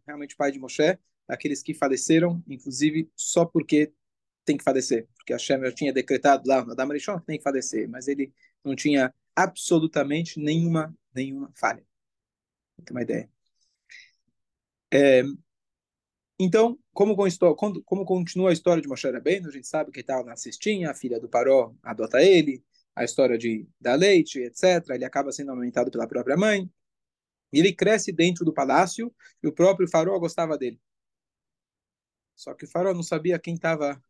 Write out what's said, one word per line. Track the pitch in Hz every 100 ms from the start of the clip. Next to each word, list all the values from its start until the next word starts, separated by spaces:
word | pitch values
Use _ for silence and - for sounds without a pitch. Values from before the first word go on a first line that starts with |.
| -
realmente | 147 143
o | -
pai | 143
de | 139
Moshe, | 131 - 151 185 _ _ -
daqueles | 127 147 139
que | - 156
faleceram, | 139 131 - 160 175 170 -
inclusive, | 131 - 131 151 156 160 -
só | - - 170
porque | 170 151 151 151 _ _ _ _ _ -
tem | 143
que |
falecer, | - 135 123 117 117 _
porque | -
Hashem | 120 - 139
já | 131
tinha | 123 143
decretado | 131 - 131 143 139 107
lá | 135
no | 117
Adam | 120 131
Rishon | 147 - 190
que | -
tem | 151
que |
falecer, | 143 135 127 113 107
mas | 123 131
ele | 139 135 _ _ _
não | 139 131
tinha | 151 143 127 - _ -
absolutamente | 185 - - 170 160 156 139 151 165 -
nenhuma, | 147 160 170 165 156 - _
nenhuma | 127 135 135 139
falha. | - - 117 _ _ _ _ _ _ _ _ _ -
Pra | 170
ter |
uma | 123
ideia. | 113 113 113 _ _ _ _ _ _ - - _ _ _ _ _ _ _ _
É, | 139 143 131 135 139 _ _ _ _ _ _ _ _ _ -
então, | 185 175 233 254 _
como | - 202 196
con-, | 196
histo-, | 175 180 -
quando, | 214 180
como | - 190 180
continua | 185 170 180 185
a |
história | 165 - 170
de | 143
Moshe | 127 135
Rabbeinu, | 123 123 190 170
a |
gente | 139 123
sabe | 151 151
que | -
ele | 123
tava | 131
na | 123 117
cestinha, | 120 - 208 208 165
a |
filha | 139 127 165
do | 123
Paró | 123 120 135 117 113
adota | 117 113 113 123
ele, | 180 185 151 127 _ _ _ -
a |
história | 120 - 131 113
de | 117 110 - _
dar | 120 135
leite, | 190 190 151 139
et | 123 -
cetera, | 185 175 - 127
ele | 127
acaba | 139 139
sendo | 127 139
amamentado | 127 123 120 120
pela | 117 113
própria | 120 123 147
mãe, | 214 202 185 - _ _ _ _ _ _ _
e | 139
ele | 185
cresce | 175 190 214 -
dentro | 165 170 170 170
do |
palácio, | 151 135 135 185 - 233 - - _
e | 151
o |
próprio | 143 175 190 180
Faraó | 165 170 190
gostava | 170 - 165 147
dele. | 127 117 _ _ _ _ _ _ _ _ _ _ _ _ _ _ _ _
Só | -
que | - 151
o |
Faraó | 170 190
não | 180
sabia | 165 160 165 170
quem | 170 165
tava | 165 160 143 139 _